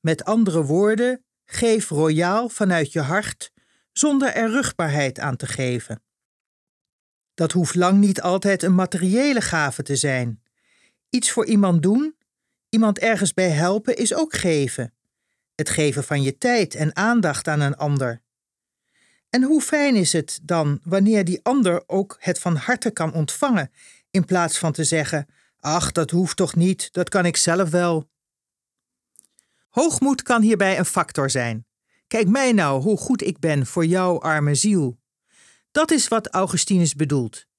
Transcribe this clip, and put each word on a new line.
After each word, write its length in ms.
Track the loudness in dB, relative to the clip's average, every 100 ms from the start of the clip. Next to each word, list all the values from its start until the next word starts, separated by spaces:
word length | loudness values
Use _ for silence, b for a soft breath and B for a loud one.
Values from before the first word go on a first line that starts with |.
Met 240 | -2 -2
andere 400 | 0 2 2 0
woorden, 600 | 0 2 2 2 -2 -4 _ _
geef 440 | _ -4 0 0 0
royaal 600 | 0 0 2 0 0 -4
vanuit 440 | -2 0 0 0
je 80 | -4
hart, 520 | -2 -2 -4 -12 -16 _ _ _ _
zonder 420 | -2 2 2 0
er 160 | 0 0
rugbaarheid 680 | 0 -2 -2 -2 0 -2 -2
aan 180 | -6 -6
te 100 | -8
geven. 560 | -4 -4 -4 -6 -14 _ _ _ _ _ _ _ _ _ _ _ _ _
Dat 180 | -4 0
hoeft 220 | 0 0
lang 240 | 0 4 4
niet 220 | 4 2
altijd 420 | 0 0 0 0
een 120 | 2
materiële 680 | 2 2 -2 0 2 2 0
gave 420 | -2 -2 -2 -4
te 140 | -6 -2
zijn. 460 | -2 -2 -4 -8 _ _ _ _ _ _ _
Iets 200 | -2 -2
voor 160 | -2 2
iemand 360 | 2 4 4
doen, 340 | 4 2 0 -6 _ _ _ _ _
iemand 300 | 0 2 2
ergens 360 | 0 0 0
bij 160 | 0 0
helpen, 460 | 2 2 0 -2 -2
is 180 | 0
ook 200 | 0 -2
geven. 600 | -2 0 0 0 -4 -10 _ _ _ _ _ _
Het 140 | -8 -4
geven 360 | 0 0 0
van 180 | -2 -2
je 160 | -2 -2
tijd 360 | 0 0 -2
en 220 | -2 -4 0
aandacht 520 | 0 2 0 -2 -2
aan 120 | 0
een 160 | 0 -2
ander. 460 | -2 -2 -2 -6 _ _ _ _ _ _ _ _ _ _ _
En 120 | -2
hoe 180 | 2 0
fijn 360 | 0 0 2 2
is 160 | 2
het 260 | 0 -4 -10
dan 380 | -2 0 0 -2
wanneer 420 | -2 2 4 4
die 160 | 0 -2
ander 400 | 0 2 2 0 -2
ook 300 | -4 -4 -6
het 200 | -4 -4
van 180 | -2 -2
harte 340 | -2 -2 -2
kan 220 | -2 -4
ontvangen, 580 | -2 -4 -2 0 0 -2 b b b b
in 140 | -2
plaats 340 | 0 0 0 0
van 140 | -2
te 120 | -2
zeggen: 440 | 0 0 -2 -4 -6 _ _ _
"Ach, 320 | -2 -2 -2
dat 180 | -2 0
hoeft 260 | 0 0 0
toch 180 | -2
niet, 380 | 2 0 0 -4
dat 160 | -4 -2
kan 180 | 0 0
ik 100 | 0
zelf 340 | 0 2 2
wel." 400 | 0 0 -2 -4 _ _ _ _ _ _ _ _ _ _ -20 _ _ _ _ _
Hoogmoed 540 | 0 0 2 0 0
kan 200 | 0 2
hierbij 360 | 4 4 2 2
een 60 |
factor 460 | 0 -2 -2 -2 -2
zijn. 360 | -2 -4 -6 -10 _ _ _ _
"Kijk 220 | 0 2
mij 240 | 4 4
nou, 300 | 4 4 2
hoe 140 | 0 -2
goed 260 | 0 -2
ik 160 | -2 -2
ben 280 | 0 0 -2
voor 200 | 0 2
jouw 340 | 2 2 0
arme 340 | 0 0 0
ziel." 440 | 0 2 2 0 -6 _ _ _ b b b b
Dat 200 | -2 2
is 180 | 2 0
wat 200 | -2 -2
Augustinus 640 | -2 0 -2 0 2 2
bedoelt. 520 | 0 -2 -2 -4 -10 _